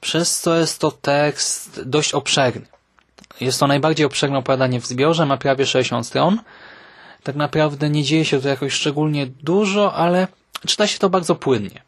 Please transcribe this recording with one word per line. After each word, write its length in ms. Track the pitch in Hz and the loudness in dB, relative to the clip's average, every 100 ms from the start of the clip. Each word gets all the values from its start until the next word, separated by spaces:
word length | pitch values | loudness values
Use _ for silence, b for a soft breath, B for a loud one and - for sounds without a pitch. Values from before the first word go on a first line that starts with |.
przez 380 | - 160 170 - | -4 -2 -2 -2
co 160 | 175 165 | 0 2
jest 240 | 156 - | 0 0
to 120 | 156 | -2
tekst 920 | - - 143 147 135 - - - - 135 | -2 0 2 2 0 -4 -6 -10 -12 -4
dość 280 | 147 151 | -2 0
obszerny. 520 | 143 - 170 165 110 - _ _ _ _ _ - - | -2 0 2 2 0 -10 _ _ _ _ _ -20 -8
Jest 180 | 131 127 | -4 0
to 80 | 143 | 2
najbardziej 380 | 143 156 156 147 | 2 2 2 0
obszerne 320 | - 143 139 | 0 -2 -2
opowiadanie 440 | 123 131 127 123 | 0 0 2 0
w 60 | - | -4
zbiorze, 380 | 127 151 165 147 | 0 2 2 0
ma 120 | 135 | 0
prawie 280 | 143 135 131 | 0 2 2
sześćdziesiąt 420 | 135 123 120 117 | 2 0 -2 -2
stron. 340 | 135 156 220 - B B B B B B B | 0 2 2 -2 B B B B B B B
Tak 120 | - 139 | -8 -4
naprawdę 540 | 147 156 151 143 151 | -2 2 0 0 -2
nie 140 | 147 | 0
dzieje 220 | 139 160 151 | 2 2 2
się 160 | 139 | 0
tu 60 | 139 | 0
jakoś 260 | 135 139 | -2 -2
szczególnie 540 | - 156 143 151 147 131 | -2 -2 0 0 -2 -4
dużo, 680 | 127 143 190 208 202 202 | -6 -2 0 2 2 0
ale 340 | - 170 180 185 _ _ - - | 2 2 2 0 _ _ -12 -4
czyta 200 | - 208 | -2 0
się 120 | - | 0
to 100 | 190 | 0
bardzo 260 | 185 165 165 | 0 0 -2
płynnie. 460 | 139 117 98 - | 0 0 -2 -12